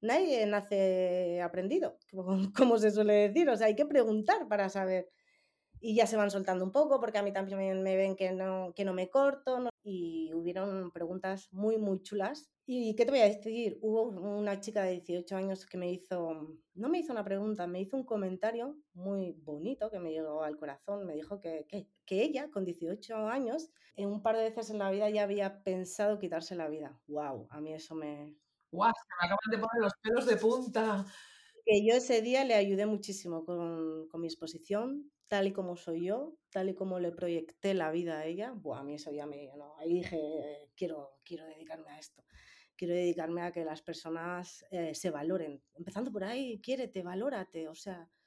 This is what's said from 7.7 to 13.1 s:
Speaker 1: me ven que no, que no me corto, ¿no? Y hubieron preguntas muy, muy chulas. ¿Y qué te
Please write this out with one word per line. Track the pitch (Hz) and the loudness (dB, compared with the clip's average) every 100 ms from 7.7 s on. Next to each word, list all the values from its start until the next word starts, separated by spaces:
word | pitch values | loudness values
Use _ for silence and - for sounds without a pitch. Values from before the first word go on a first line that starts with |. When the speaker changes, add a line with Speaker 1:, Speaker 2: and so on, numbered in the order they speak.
| 190 | 0
Speaker 1:
me | 190 190 | 2 2
ven | 196 190 | 2 2
que | 185 | -2
no, | 185 190 185 185 175 | 0 -2 -2 -4 -4
que | 196 | -2
no | |
me | 185 185 | -2 0
corto, | 269 277 277 269 254 | 4 4 2 -2 -2
¿no? | 247 - | -2 -6
Y | 208 185 170 165 160 | -10 -6 -6 -6 -4
hubieron | 165 170 185 196 190 180 | -4 -4 -4 -4 -4 -6
preguntas | 170 170 185 190 196 - | -8 -6 -4 -4 -6 -8
muy, | 185 214 220 | -2 0 2
muy | 208 190 | 0 -2
chulas. | 190 208 196 302 - _ - | -2 -4 -2 -4 -12 _ -6
¿Y | 247 220 220 | -2 0 2
qué | |
te | 233 | 4